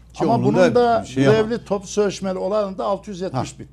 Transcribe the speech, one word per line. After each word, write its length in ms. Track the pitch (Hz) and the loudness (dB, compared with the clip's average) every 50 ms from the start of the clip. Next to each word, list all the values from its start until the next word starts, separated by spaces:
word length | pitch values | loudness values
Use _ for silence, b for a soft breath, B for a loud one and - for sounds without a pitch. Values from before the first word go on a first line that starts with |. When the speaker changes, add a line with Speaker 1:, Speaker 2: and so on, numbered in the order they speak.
| b b - | b b -6
Speaker 1:
Ki 100 | - 175 | -2 0
Speaker 2:
Ama 100 | 185 233 | 2 2
Speaker 1:
onun 100 | 240 240 | 2 2
Speaker 2:
bunun 140 | - - 180 | 2 4 4
Speaker 1:
da 160 | 185 - 220 | 4 4 4
Speaker 2:
da 300 | 240 240 240 233 220 196 | 4 4 4 2 0 -2
Speaker 1:
şey 240 | - 123 131 139 196 | -4 -2 2 4 4
ama 100 | 214 220 | 4 4
Speaker 2:
grevli 260 | 214 220 240 220 - | 2 0 -2 -6 -4
toplu 220 | - 196 202 190 - | -4 -4 -4 -4 -4
sözleşmeli 500 | - 208 208 196 - - 190 190 185 190 | -2 0 0 0 -2 -4 -6 -6 -6 -4
olan 400 | 185 185 208 214 208 196 190 180 | -4 -2 -2 -2 -2 -4 -6 -6
da 60 | 233 | -4
altı 260 | - - 190 - 214 | -4 -4 -4 -6 -10
yüz 100 | 202 170 | -10 -8
yetmiş 380 | 185 180 123 131 113 - - - | -8 -4 -4 -4 -4 -6 -8 -14
bin. 60 | 107 | -18
Speaker 1:
Ha, 60 | - | -18